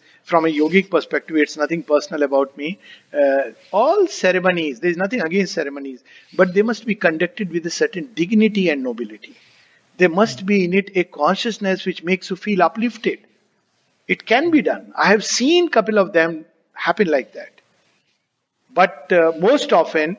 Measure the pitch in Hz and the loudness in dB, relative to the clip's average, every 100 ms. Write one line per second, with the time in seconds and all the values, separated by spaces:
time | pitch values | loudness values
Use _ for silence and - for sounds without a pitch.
0 | _ _ - 170 160 147 151 185 185 170 | _ _ -2 0 2 0 2 2 2 -2
1 | - 151 - 160 147 156 147 170 147 147 | 0 -6 -2 0 0 0 -4 -4 0 0
2 | 147 160 139 135 135 - 147 196 - - | 0 -4 0 0 -2 -6 -10 -10 -16 -20
3 | _ 147 139 135 123 - _ 190 262 403 | _ 0 2 2 -2 -8 _ 0 2 2
4 | 370 - 190 180 180 175 156 117 170 170 | 0 0 0 2 0 0 -4 -4 -4 -2
5 | 190 247 160 185 185 - 143 143 139 127 | -4 -4 -2 -2 -2 -4 -6 -8 -12 -14
6 | _ - _ - 190 180 220 233 - 196 | _ -20 _ 0 2 2 0 -2 -6 0
7 | 175 156 175 - 196 170 165 - 151 185 | 0 0 -4 -4 -6 -6 -6 -2 -4 -4
8 | 139 117 175 220 220 208 180 147 127 117 | -12 -6 0 2 2 2 0 0 -4 -6
9 | 110 107 - - _ _ _ _ _ _ | -10 -12 -20 -20 _ _ _ _ _ _
10 | 180 165 170 - 190 202 175 190 196 190 | 2 4 0 0 0 2 2 0 -2 -4
11 | 170 - 147 190 240 202 202 185 190 170 | -4 0 0 0 -4 -6 -4 -4 -4 -6
12 | 165 185 - 185 - 196 170 190 240 - | -4 -4 -4 -10 -4 0 0 0 -6 -4
13 | 196 - _ _ _ _ _ _ _ _ | -6 -6 _ _ _ _ _ _ _ _
14 | - 185 - 233 339 311 156 110 - - | -6 -6 0 0 4 2 2 -4 -8 -2
15 | 160 214 - - 254 349 339 247 208 214 | 2 2 0 -2 2 2 2 0 0 0
16 | 180 165 165 160 - _ _ - - 170 | 2 2 0 -2 -14 _ _ -8 -4 0
17 | 185 147 117 - - _ _ _ _ _ | 0 0 -4 -14 -20 _ _ _ _ _
18 | _ _ _ _ _ _ _ 147 185 - | _ _ _ _ _ _ _ 2 2 0
19 | - 180 165 160 180 285 - 196 156 160 | 0 2 2 2 2 2 4 2 2 0
20 | 156 | -2